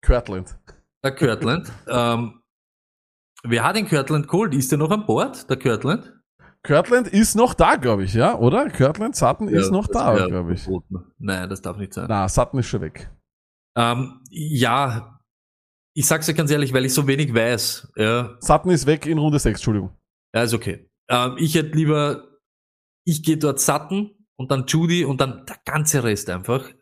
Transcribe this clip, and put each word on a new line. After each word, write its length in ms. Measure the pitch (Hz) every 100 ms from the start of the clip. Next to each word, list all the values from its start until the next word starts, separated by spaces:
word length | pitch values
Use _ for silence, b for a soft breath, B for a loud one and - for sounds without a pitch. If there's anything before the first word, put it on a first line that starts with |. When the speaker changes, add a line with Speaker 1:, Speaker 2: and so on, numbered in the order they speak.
| -
Speaker 1:
Kirtland. 520 | 127 113 95 87 - _ - _ _
Speaker 2:
Der 120 | 135 131
Kirtland. 560 | 139 107 - 147 - 113
<laughs> 100 | -
Ähm, 540 | 123 120 117 117 - _ _ _ _ _ _ _ _ _ _
wer 200 | 120 117
hat 120 | 120 202
den 120 | 208
Kirtland 400 | 151 135 156 147
geholt? 260 | 175 226
Ist 180 | - 127
der 60 | 147
noch 120 | 156
an 140 | 214 214
Bord, 440 | 113 233 - -
der 80 | 127
Kirtland? 560 | 131 110 127 202 - - _ _ b b -
Speaker 1:
Kirtland 420 | 147 175 247 214
ist 260 | 190 220 208
noch 180 | 240
da, 220 | - 170 233
glaub 240 | 131 104
ich, 140 | 92
ja, 240 | 104 147 233
oder? 320 | 117 190 294
Kirtland, 460 | - 139 156 220 -
Sutton 320 | 131 139 107
Speaker 2:
Ja, 100 | -
Speaker 1:
ist 120 | 95
noch 160 | 190 -
Speaker 2:
das 140 | -
Speaker 1:
da, 140 | - 107
Speaker 2:
wär 120 | 92
Speaker 1:
glaub 200 | 90 85
ich. 120 | 87
Speaker 2:
verboten. 500 | - 95 - 92 - _
Nein, 320 | 101 98 92
das 120 | 98
darf 140 | - 95
nicht 160 | 98
sein. 120 | - 90
Speaker 1:
Na, 220 | 104 95
Sutton 300 | - 123 135
ist 80 | 117
schon 120 | 113
weg. 280 | 82 - - - _ _ _ _ _ -
Speaker 2:
Ähm, 440 | 117 120 131 - -
ja, 920 | 170 151 143 120 123 139 113 - - _ _ _ _ _ _ _
ich 140 | - 147
sag's 180 | 156 156
dir 60 |
ganz 180 | 156 151
ehrlich, 220 | 147 139
weil 120 | 131 131
ich 80 |
so 120 | 131 139
wenig 260 | 135 151
weiß, 580 | 113 113 117 - - - -
ja. 400 | 107 117 120 -
Speaker 1:
Sutton 320 | - 151 180
ist 140 | 175 131
weg 200 | 156 147
in 120 | 160
Runde 220 | 151 143
sechs, 200 | - 104
Entschuldigung. 320 | - 104 95 - _ _ _
Speaker 2:
Ja, 100 | 110
ist 100 | 117
okay. 360 | 113 101 92 _ _ _
Ähm, 260 | 123 123 127
ich 180 | 165 160
hätte 200 | 156 156
lieber, 540 | 156 151 147 139 - _ _ _ _ _ _ _ -
ich 180 | 156
geh 120 | 160 156
dort 240 | 156 135
Sutton 520 | - 151 - 190 208 _ _ _
und 140 | 127
dann 140 | 135 131
Jeudy 360 | 160 165 175
und 160 | 139 131
dann 260 | 135 113 -
der 120 | - -
ganze 380 | 151 151 143 117
Rest 240 | 101 -
einfach. 400 | 90 92 123 - -